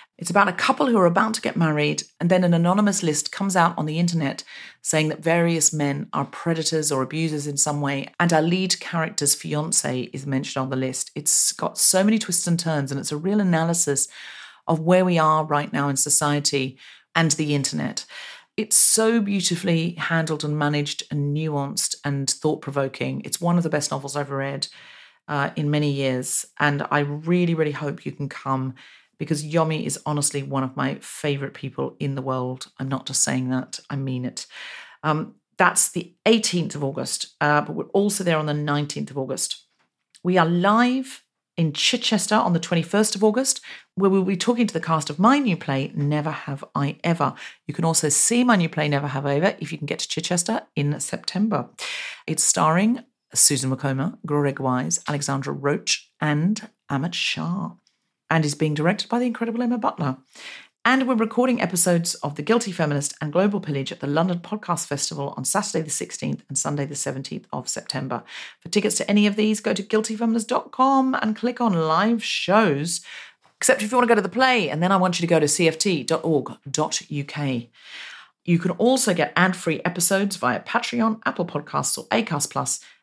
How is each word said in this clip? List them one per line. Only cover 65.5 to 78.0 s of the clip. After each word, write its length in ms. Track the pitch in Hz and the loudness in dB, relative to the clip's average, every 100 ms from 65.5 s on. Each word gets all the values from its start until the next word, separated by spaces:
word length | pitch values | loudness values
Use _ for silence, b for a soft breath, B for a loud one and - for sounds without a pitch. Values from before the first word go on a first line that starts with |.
| 202 - 160 | -2 -2 -4
the 60 | 151 | -4
sixteenth 560 | - - - 147 147 - | -6 -6 -6 -6 -6 -6
and 100 | 135 | -4
Sunday 280 | 151 147 139 | -2 -2 -4
the 100 | 143 | -4
seventeenth 500 | 143 135 135 156 - | -6 -6 -8 -10 -8
of 160 | 143 - | -8 -6
September. 560 | - - 135 135 120 B B B B | -8 -8 -6 -4 -6 B B B B
For 80 | 170 | -4
tickets 260 | 208 208 - | 0 2 0
to 120 | - | 2
any 180 | 208 208 | 4 4
of 80 | 214 | 4
these, 240 | 214 214 | 2 2
go 140 | 214 | 0
to 100 | 208 | -2
guilty 320 | 196 220 220 220 | 0 0 0 -2
feminist 320 | 226 226 220 | 0 0 0
dot 240 | 247 - | -2 -2
com 420 | - 269 269 262 247 | 2 4 4 2 0
and 140 | 220 214 | -2 0
click 240 | 240 247 | -2 0
on 140 | 233 | 2
live 500 | 170 156 160 214 226 | 2 2 2 2 2
shows, 800 | - - - 208 196 139 165 - B B B B _ - | -2 -2 2 4 4 2 0 -4 B B B B _ 0
except 240 | - 226 | 4 4
if 100 | 214 | 2
you 60 | 254 | 4
want 100 | 240 | 6
to 40 | |
go 40 | 214 | 4
to 60 | |
the 80 | 190 | 2
play, 400 | 226 262 247 165 | 2 4 4 2
and 120 | 156 | 2
then 120 | 180 | 4
I 40 | 196 | 4
want 220 | 185 175 | 4 2
you 80 | 170 | 2
to 20 | |
go 120 | 165 | 4
to 60 | 147 | 4
C 180 | - 160 | 4 2
F 100 | 160 | 2
T 260 | 202 160 | 0 0
dot 200 | 120 160 | 0 -2
org 300 | 170 143 127 - 139 | 2 0 -2 -10 -6
dot 300 | 151 156 - - | -2 -2 -4 -6
U 140 | 147 139 | -8 -6
K. 440 | 147 143 120 117 B B B | -6 -4 -4 -6 B B B